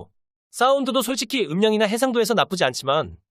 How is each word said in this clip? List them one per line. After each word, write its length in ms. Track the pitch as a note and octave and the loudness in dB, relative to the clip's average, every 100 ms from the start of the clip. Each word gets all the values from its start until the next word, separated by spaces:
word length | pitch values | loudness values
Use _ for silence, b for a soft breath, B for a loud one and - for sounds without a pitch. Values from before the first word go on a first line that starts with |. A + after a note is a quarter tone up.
| - _ _ _ _ | -4 _ _ _ _
사운드도 520 | - B3 C#4 C4 C4 | 0 2 2 0 -2
솔직히 440 | A#3+ C4 B3 C4+ D3+ | -2 -4 -4 -4 -2
음량이나 380 | E3+ G#3+ G#3+ | 0 2 2
해상도에서 500 | G#3+ A3+ C4 A#3+ A3 | 0 0 0 2 2
나쁘지 280 | G#3 C#3 F#3 | 2 0 0
않지만 520 | C#3 B2 C3+ D3 G2 - _ | 0 0 -2 -2 -2 -10 _